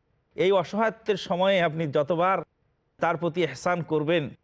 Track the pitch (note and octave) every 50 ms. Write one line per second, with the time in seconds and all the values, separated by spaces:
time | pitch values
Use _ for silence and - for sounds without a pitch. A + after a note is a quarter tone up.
0 | _ _ _ _ _ _ - - E3 F#3+ G3+ F#3+ E3 - - G#3 A3+ A3 A3 -
1 | - - G3+ F3 - - F#3 F3 F#3+ G3 G3 F#3 E3+ E3 D3+ D#3+ E3 D3 C3+ D3+
2 | C#3+ C3 F3 D#3+ F3 F#3 F#3+ F3 D3+ - _ _ _ _ _ _ _ _ _ -
3 | E3+ E3 E3+ D3+ E3+ E3+ D3 F3+ E3+ C#3+ C3 - - F3+ F3+ F3 D3+ - D#3 D#3
4 | D3+ D3 F3 E3+ C#3+ A2 - -